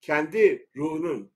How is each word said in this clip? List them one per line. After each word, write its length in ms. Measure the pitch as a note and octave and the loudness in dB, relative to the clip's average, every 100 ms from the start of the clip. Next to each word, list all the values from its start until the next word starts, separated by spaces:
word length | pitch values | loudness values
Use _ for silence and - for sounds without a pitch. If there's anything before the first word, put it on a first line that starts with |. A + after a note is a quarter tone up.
kendi 680 | - D3+ D#3 G3+ G3+ C3+ - C3 | 0 -2 0 4 4 4 -8 -8
ruhunun 560 | D3+ D#3 E3+ C3 G2+ | -6 -4 -6 -6 -10